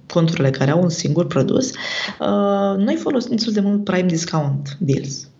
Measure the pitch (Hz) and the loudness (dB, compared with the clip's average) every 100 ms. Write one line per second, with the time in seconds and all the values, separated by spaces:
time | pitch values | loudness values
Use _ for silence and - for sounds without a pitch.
0 | - 175 165 - 135 - 135 165 175 - | -2 2 2 2 0 2 2 4 2 0
1 | 143 156 175 139 - - 262 - - - | 0 0 2 2 2 2 0 -4 -8 -8
2 | - - 208 202 202 202 196 196 214 320 | -8 -4 0 2 2 2 2 2 0 0
3 | 311 262 - 226 233 208 196 202 202 180 | 0 -2 0 -2 0 0 0 0 0 0
4 | 180 160 - 160 143 139 - - 139 139 | 2 0 -2 -2 -2 -2 -6 -4 -2 -2
5 | - - - | -4 -12 -16